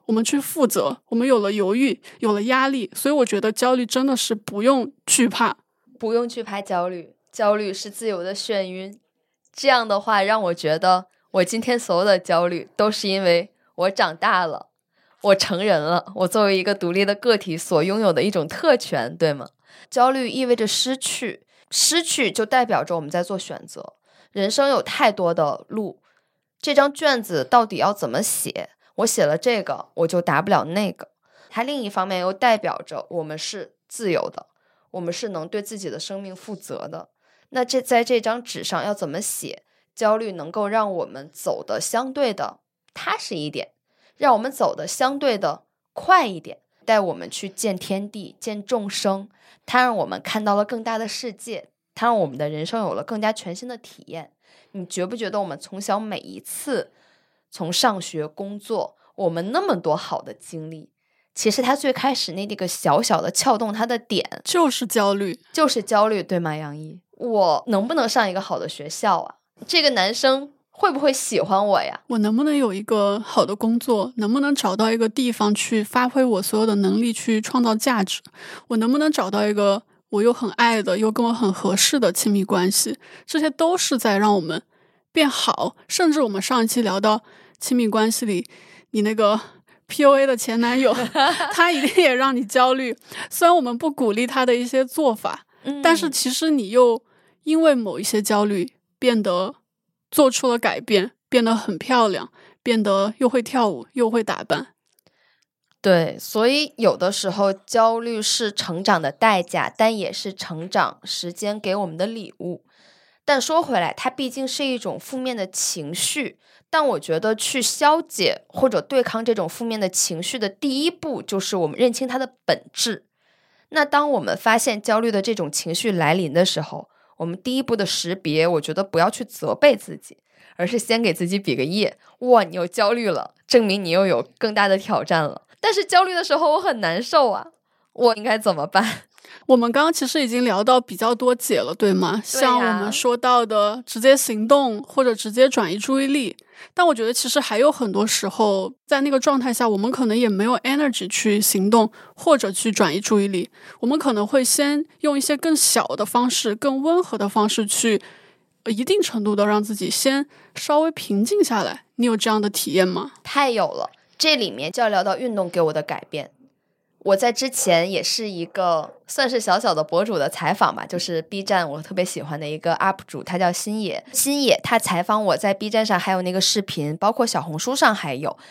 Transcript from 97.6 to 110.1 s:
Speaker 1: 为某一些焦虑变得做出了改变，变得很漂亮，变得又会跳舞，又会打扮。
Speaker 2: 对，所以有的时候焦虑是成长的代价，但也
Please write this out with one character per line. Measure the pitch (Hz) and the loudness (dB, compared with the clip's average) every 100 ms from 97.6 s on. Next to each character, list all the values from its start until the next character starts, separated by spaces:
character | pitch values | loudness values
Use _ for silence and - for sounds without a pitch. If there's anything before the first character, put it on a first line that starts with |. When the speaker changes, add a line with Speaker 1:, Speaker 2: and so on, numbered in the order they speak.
Speaker 1:
为 | 320 | 4
某 | 254 214 139 | 4 0 -6
一 | |
些 | 208 214 | -2 -2
焦 | 208 208 | 0 2
虑 | 208 196 151 - _ _ | 2 0 -4 -8 _ _
变 | 254 226 | 0 2
得 | 196 175 190 - _ _ _ _ _ | 0 -2 -4 -8 _ _ _ _ _
做 | - 269 | 4 4
出 | - 254 | 4 0
了 | 240 | 0
改 | - - | 0 -4
变， | - 202 202 - _ | 0 0 0 -6 _
变 | 254 | 2
得 | 226 | 4
很 | 226 - 165 | 0 -2 -6
漂 | - 247 220 | 0 2 4
亮， | 165 - _ - _ | 0 -8 _ -20 _
变 | 247 226 | 0 2
得 | 202 196 202 - | 2 2 0 0
又 | 254 | 0
会 | 254 | 0
跳 | 226 262 220 | 0 0 0
舞， | 135 - | -2 -8
又 | 254 226 | -2 0
会 | 233 | 0
打 | 220 - | -2 -6
扮。 | 220 - 262 _ _ _ _ _ _ _ _ _ _ _ | -4 -4 -4 _ _ _ _ _ _ _ _ _ _ _
Speaker 2:
对， | - 175 160 - | 4 4 2 -4
所 | - 214 240 | -6 0 2
以 | 285 294 - | 2 -2 0
有 | 202 117 | 0 2
的 | 180 | -2
时 | 196 196 | -2 -4
候 | 196 196 | 0 0
焦 | 190 - 233 226 226 | -2 -2 2 4 2
虑 | 233 220 | -4 -4
是 | 214 - 214 | -2 -2 -2
成 | 208 - 170 | -4 -6 -2
长 | 208 180 | 2 2
的 | 143 | 0
代 | - 226 190 | 2 2 2
价， | 175 170 - | 0 -4 -4
但 | - 220 220 | 0 0 0
也 | 180 | -6